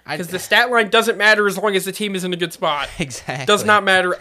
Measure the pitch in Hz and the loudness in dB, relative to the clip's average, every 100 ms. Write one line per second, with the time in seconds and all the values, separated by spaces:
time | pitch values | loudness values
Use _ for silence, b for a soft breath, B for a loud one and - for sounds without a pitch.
0 | - 156 165 180 - 214 247 240 208 220 | -10 -8 -6 -8 0 2 2 2 2 2
1 | 220 196 214 208 202 185 208 190 180 180 | 2 2 4 4 2 0 0 0 -2 -6
2 | 214 190 180 175 170 - 175 147 131 - | -6 -4 -4 -4 -6 -4 -4 -2 -4 -6
3 | 139 - - 131 131 208 214 208 196 185 | -8 -8 -8 -4 0 2 4 2 4 2
4 | 180 - | 2 -2